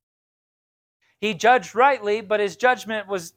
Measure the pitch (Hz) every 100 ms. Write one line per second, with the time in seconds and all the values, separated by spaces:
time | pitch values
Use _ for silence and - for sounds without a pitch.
0 | _ _ _ _ _ _ _ _ _ _
1 | _ _ 208 180 220 254 175 220 269 254
2 | 208 214 196 214 202 - 247 240 202 220
3 | 190 196 165